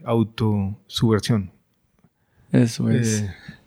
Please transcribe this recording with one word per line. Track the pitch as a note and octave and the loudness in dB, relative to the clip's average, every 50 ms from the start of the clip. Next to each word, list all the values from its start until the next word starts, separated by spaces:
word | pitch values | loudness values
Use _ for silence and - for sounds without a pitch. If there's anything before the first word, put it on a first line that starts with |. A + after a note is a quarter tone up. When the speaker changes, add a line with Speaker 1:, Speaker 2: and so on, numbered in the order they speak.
| - | -6
Speaker 1:
autosubversión. | A#2+ A#2 A#2 A2+ G#2 - - A#2 G#2+ G#2+ G#2 G2 G2 G#2 - _ _ - - - A#2 A2 G#2 - - A#2+ G#2+ F#2+ F2 - _ _ _ _ _ _ _ _ _ _ _ _ _ _ _ _ _ _ _ | -2 0 0 0 0 -2 -2 -2 0 0 0 -2 -4 -6 -10 _ _ -4 -2 2 2 2 2 2 0 0 0 0 -4 -10 _ _ _ _ _ _ _ _ _ _ _ _ _ _ _ _ _ _ _
Speaker 2:
Eso | - B2+ B2 A2+ - - A#2+ A2+ | 2 2 2 2 0 -2 -2 0
es. | A2 A2+ A2+ A2+ A2 G#2+ | 0 2 2 0 0 -2
Speaker 1:
Eh, | G#2 G2+ F2 - - - - - _ | -2 -4 -8 -12 -18 -20 -20 -20 _